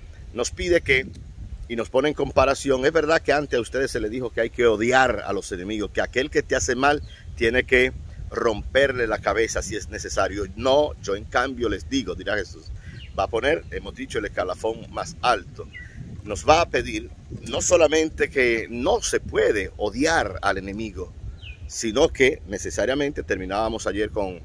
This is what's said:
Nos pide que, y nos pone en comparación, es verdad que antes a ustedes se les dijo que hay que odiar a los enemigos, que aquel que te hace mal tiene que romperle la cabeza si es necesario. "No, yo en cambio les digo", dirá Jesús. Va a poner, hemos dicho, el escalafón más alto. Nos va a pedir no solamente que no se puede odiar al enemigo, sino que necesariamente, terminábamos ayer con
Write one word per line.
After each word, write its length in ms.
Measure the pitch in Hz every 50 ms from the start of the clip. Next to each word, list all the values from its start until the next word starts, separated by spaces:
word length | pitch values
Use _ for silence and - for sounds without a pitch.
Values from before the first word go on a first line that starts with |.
| - - - - - - -
Nos 180 | 110 120 -
pide 300 | - - 185 180 170 170
que, 260 | - - 139 131 131 - - - - - - - - - - - - -
y 60 | 120
nos 140 | 117 110 -
pone 200 | - 131 139 151
en 40 | 143
comparación, 720 | - 143 135 135 - 135 131 139 - - 143 135 127 127
es 60 | 147
verdad 300 | 160 165 151 147 160 160
que 120 | - - 143
antes 240 | 147 151 135 - 127
a 40 |
ustedes 300 | 113 - - - 135 127
se 80 | - 120
les 120 | 110 107
dijo 200 | 107 127 127 117
que 100 | - -
hay 80 | 117 113
que 160 | - - 123
odiar 580 | 117 110 101 110 120 123 131 131 127 117 101 -
a 60 | -
los 200 | 98 98 90 -
enemigos, 400 | 104 90 87 98 110 107 104 92
que 100 | - -
aquel 280 | 101 - - 123 131 151
que 120 | - 156
te 140 | 139 - 135
hace 200 | 127 120 - 127
mal 280 | 120 135 143 147 147 - - - - - - -
tiene 280 | - 113 113 117 127 123
que 300 | - 139 127 127 131 127 - - - - - - -
romperle 720 | - 104 113 117 107 101 - - - 131 139 139 131 127 120
la 140 | 110 107 101
cabeza 420 | - 107 101 104 117 110 - 110
si 140 | - - 107
es 140 | 104 92 -
necesario. 560 | 104 104 - 98 - 104 98 95 95 101 101 92 95
"No, 440 | 104 117 135 131 143 151 147 - - -
yo 120 | - 98
en 100 | 101 104
cambio 440 | - - 131 123 135 135 120 120 110
les 180 | 104 92 - -
digo", 280 | 127 139 120 90 87
dirá 200 | 90 92 87 104
Jesús. 360 | 104 95 - - 80 78 - - - - - - - - - - -
Va 60 | 95
a 20 | 98
poner, 360 | - 117 113 135 156 170 - -
hemos 240 | - 95 - 101 92
dicho, 240 | 95 131 135 - 117
el 80 | 107
escalafón 640 | 101 - - 95 92 90 90 - 110 113 117 110 -
más 260 | - 110 95 85 - 82
alto. 460 | - 123 120 104 87 - - - - - - - - - - - - - - - -
Nos 240 | 104 104 98 - -
va 140 | 151 165
a 80 | 175 -
pedir 420 | - 139 117 127 113 107 113 120 - - - - - - - 117
no 140 | 120 151
solamente 720 | 180 - 185 170 160 151 147 160 160 156 - - 151 -
que 360 | - 143 127 120 117 113 104 80
no 320 | 113 120 127 165 214 226 -
se 160 | - - 113
puede 520 | - - - - 110 180 135 104 95 90 - -
odiar 640 | 101 104 98 117 139 160 165 160 123 101 92 -
al 160 | - 98 98 95
enemigo, 560 | 92 98 95 104 113 110 95 90 90 - - - - - - - - - - - - -
sino 420 | - - - 113 104 117 151 160
que 320 | - - 135 127 - - - 92
necesariamente, 720 | 98 92 - 98 87 - 104 110 131 143 143 143 143 -
terminábamos 640 | - 78 107 95 92 90 95 101 110 113 113 110 -
ayer 240 | 107 95 101 107 107
con 320 | - 110 101 95 92 85 73